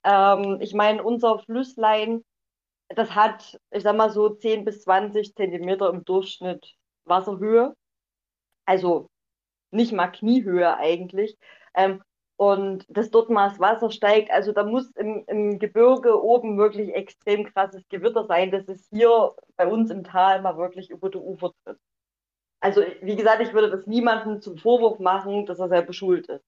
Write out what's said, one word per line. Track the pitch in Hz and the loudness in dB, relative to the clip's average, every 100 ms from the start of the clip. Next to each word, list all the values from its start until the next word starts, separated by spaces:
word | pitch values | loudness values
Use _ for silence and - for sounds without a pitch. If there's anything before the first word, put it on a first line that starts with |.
Ähm, | - 202 196 196 196 190 | 4 4 6 4 0 -6
ich | - | -4
meine, | 208 214 214 | 0 0 0
unser | 208 240 233 220 | -2 0 0 0
Flüsslein, | - 233 262 - 220 214 214 233 _ _ _ _ _ _ _ | -4 -8 -8 -2 0 0 -2 -6 _ _ _ _ _ _ _
das | - 214 196 | -4 -2 2
hat, | 220 - - - _ | 0 0 -18 -20 _
ich | 202 | -2
sag | 202 214 | 0 2
mal | 220 | 0
so | 202 208 | 2 0
zehn | 208 226 220 202 | 0 -2 -2 -4
bis | 208 | -8
zwanzig | - 190 208 208 202 - | 0 0 0 -6 -6 -6
Zentimeter | 190 170 180 190 196 | -6 -4 -4 -2 -2
im | 180 | -2
Durchschnitt | 180 185 190 - 180 175 _ _ _ _ - | -2 -4 -4 -10 -10 -10 _ _ _ _ -2
Wasserhöhe. | 180 196 190 208 226 262 - _ _ _ _ _ _ _ _ - | -2 -2 -6 2 2 2 -6 _ _ _ _ _ _ _ _ -2
Also | 190 180 160 - _ _ _ _ _ _ | 0 2 -2 -4 _ _ _ _ _ _
nicht | 208 233 | 0 0
mal | 208 180 | 0 -4
Kniehöhe | - 214 254 202 180 175 - | -2 2 2 2 2 2 2
eigentlich. | 151 175 180 190 214 - _ _ _ | -2 -2 -4 -6 -6 -8 _ _ _
Ähm, | - 190 190 _ _ _ - | 0 0 -2 _ _ _ 0
und | 202 196 196 190 - | 2 2 -2 -8 -6
das | 208 220 | -6 2
dort | 226 226 | 2 2
mal | 214 196 | 2 2
das | 196 | 2
Wasser | 190 226 226 | 0 2 -4
steigt, | 214 208 214 214 | 0 4 4 2
also | 185 202 | -2 0
da | 208 208 | -2 -2
muss | 247 254 - | -2 -4 -8
im, | 214 208 - | -8 -8 -6
im | 214 208 202 | -4 -2 -4
Gebirge | 208 220 240 254 240 214 | -4 4 6 6 4 2
oben | 214 240 220 202 | 4 2 2 0
wirklich | 214 208 202 | 0 0 -6
extrem | 196 196 _ - 208 214 | -6 -8 _ -4 -4 -2
krasses | 190 196 190 _ | -4 -4 -6 _
Gewitter | 190 208 226 214 | -4 -2 -2 0
sein, | 175 185 | 0 0
dass | 196 196 | -4 -8
es | 190 _ | -16 _
hier | 208 233 233 208 - _ - | 2 4 6 2 -4 _ -2
bei | 180 | 0
uns | 220 226 | 0 -2
im | 202 | -4
Tal | 175 185 190 190 | -4 2 2 2
mal | 190 160 | -2 -4
wirklich | 180 180 185 | -8 -10 -18
über | 180 190 | -10 -10
die | 190 | -8
Ufer | - 175 180 _ | -12 -10 -10 _
tritt. | - - _ _ _ _ _ _ _ _ | -20 -20 _ _ _ _ _ _ _ _
Also | 196 196 185 - | 0 2 0 -6
wie | 190 208 | -8 0
gesagt, | 220 226 | 2 2
ich | 233 | 2
würde | 202 214 | 2 0
das | 190 208 | -2 -4
niemandem | 233 233 220 214 208 | -2 0 -2 -4 -10
zum | 202 160 | -12 -4
Vorwurf | 226 247 226 214 | 0 2 2 0
machen, | 185 190 196 208 208 | 0 0 -2 -6 -6
dass | - | -8
er | 185 | 0
selber | 175 180 | 0 -2
schuld | 180 190 175 - | -6 -2 -2 -2
ist. | 139 | -16